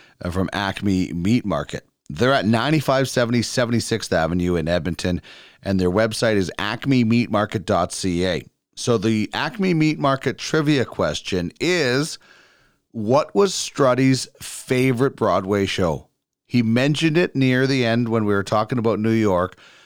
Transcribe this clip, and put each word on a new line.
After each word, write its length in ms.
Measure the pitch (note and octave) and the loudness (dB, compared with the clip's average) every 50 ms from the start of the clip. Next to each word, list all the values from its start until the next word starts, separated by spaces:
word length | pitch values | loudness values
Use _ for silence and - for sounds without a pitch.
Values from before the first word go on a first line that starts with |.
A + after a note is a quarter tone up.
| - _ _ - - | -20 _ _ -10 -8
uh, 60 | F2 | -6
from 200 | E2+ F#2+ F#2 - - | -4 -2 -2 -2 -2
Acme 580 | F#2+ G2+ G2 F#2+ - G2 G2+ F#2+ F#2 F2+ - - | -4 -4 -4 -4 -4 -2 0 0 0 0 -2 -4
Meat 320 | F2 F2 G#2 A#2+ A#2+ - | -2 0 2 0 0 0
Market. 380 | G2+ D#2+ D2 C#2+ - - - - _ _ _ _ | -2 -4 -4 -4 -6 -10 -14 -14 _ _ _ _
They're 260 | - D2 D2+ A#2+ C3 C#3 | -10 -4 0 2 2 2
at 120 | B2+ F2 | 2 2
ninety-five 640 | G#2+ A#2 A2+ A#2+ D3 D#3 D3+ - C#3 C3 C3+ C3+ B2+ | 2 2 2 2 2 0 0 2 2 2 2 2 0
seventy 320 | - B2+ A#2+ A2+ B2 A#2+ | 0 0 0 0 0 -2
Seventy-sixth 720 | G#2 - - C3+ B2 A2+ A#2+ A2 - - A2+ G2+ - - F#2+ | -2 -2 -2 -2 -2 0 0 -2 -2 -2 -4 -4 -2 -2 0
Avenue 420 | E2 D#2+ D#2+ E2+ F2+ F2 F2+ F2 | 0 0 0 0 0 0 0 0
in 120 | E2+ D#2 | 0 0
Edmonton, 520 | E2 F2 F2+ D2 F2+ D#2+ - - F#2 F2 E2 - - - - - - - _ - | 0 -2 -2 -2 -4 -6 -4 -4 -4 -4 -4 -6 -10 -20 -20 -20 -20 -20 _ -4
and 160 | G2 G2 F#2 | -2 0 2
their 100 | F#2 F2+ | 2 2
website 460 | F2+ G#2+ A2+ A2+ A2 - B2 A2+ G#2+ | 2 2 0 0 0 0 0 0 2
is 160 | G2 F#2 D#2+ - - | 0 0 -2 -4 -6
acme 440 | G#2 G#2 A#2 A#2+ - C3+ C3+ B2+ A#2 | -6 -6 -6 -4 0 2 2 4 4
meat 280 | A2 A#2 A#2+ A2+ - | 4 4 2 2 2
market 340 | G#2+ G#2 G#2+ G#2 - G#2+ E2 | 0 0 0 0 -4 -4 -2
dot 260 | - G2 E2+ F2 - | 0 0 0 0 -2
C 320 | - - - F#2 F2 E2+ F2+ | -4 -4 -4 -2 0 0 0
A. 180 | F#2 E2+ C2+ - - _ _ _ _ - | 0 -2 -4 -6 -10 _ _ _ _ -14
So 240 | - - B2 A#2 G#2 | -8 -2 0 0 0
the 320 | F2+ A2+ A2+ G#2+ G2+ - - | 2 0 0 0 -2 -2 -4
Acme 400 | G#2+ C#3 D#3 - G#3+ F#3+ F#3 E3+ | -4 -4 -4 -4 -2 0 0 2
Meat 240 | D#3 D#3 D#3 D3+ | 2 2 2 0
Market 400 | E3 D3 C#3 C3+ - - C3 - | 0 0 -2 -2 0 -2 -4 -6
trivia 480 | - - - - D#3+ D3 D3+ D3+ C3 G#2+ | -6 -6 -2 -2 0 2 2 2 2 0
question 640 | - - - F#2 D#2 D2 - - - G2 F2+ F2 F2 - - | -2 -2 -2 -2 -2 -2 -4 -6 -4 -4 -2 -4 -4 -6 -4
is, 600 | C3+ E3+ F3+ E3+ C#3 B2 B2 C#3 D3+ E3 - - _ - - - _ _ _ _ _ _ _ _ _ _ | -2 -2 0 0 0 0 0 0 -2 -4 -6 -14 _ -20 -20 -20 _ _ _ _ _ _ _ _ _ _
what 420 | - A2+ G#2 G#2+ B2+ D3+ - - - | -10 -6 0 2 2 2 2 0 2
was 180 | G3 G3+ F#3+ - | 2 2 2 0
Strutty's 760 | - - - - - C#3 B2+ B2 B2+ C3+ C3 C3 B2 - - _ - | -4 -8 -6 0 2 2 4 4 4 4 4 2 2 -2 -8 _ -16
favorite 720 | - - - - - - C3 B2+ C3 C3 B2 A2+ C#3 C3 - | -16 -14 -14 -10 -4 -2 0 2 2 2 2 2 0 -2 0
Broadway 500 | - A#2 G2 F2 G2 F#2+ F#2 G#2 G2+ G2 | 0 0 2 2 2 2 0 0 0 0
show? 420 | F#2 - - F#2 E2 D2 C2 - _ _ _ _ _ _ _ _ | 0 0 0 0 0 0 -2 -8 _ _ _ _ _ _ _ _
He 160 | - - B2 | -2 0 2
mentioned 560 | A2+ A2+ A2+ B2 C3+ D3 D3+ - D#3+ E3 D3+ | 2 2 2 2 2 2 0 0 0 0 2
it 180 | F3 F3+ - - | 2 0 0 0
near 300 | C3+ C3 C3 B2+ B2+ C3+ | 0 2 2 2 2 2
the 180 | C3 C3+ C3 A#2+ | 0 0 0 0
end 240 | A2+ A2+ A#2+ A#2+ A2+ | 2 0 0 0 0
when 160 | A2+ A2+ G#2+ | 0 0 0
we 80 | G#2 G2+ | 2 0
were 100 | G2 F#2+ | 0 0
talking 340 | - A#2 G#2+ A2 - B2 | 0 0 0 0 0 -2
about 220 | B2 A2 A2+ G#2 G2+ | -2 0 0 0 0
New 100 | G#2+ A2+ | 0 0
York, 460 | A2+ A2+ G#2+ G2+ F#2 F2 F#2 F2+ - - - - - - - | 2 2 2 2 2 2 0 -2 -6 -12 -20 -20 -20 -20 -20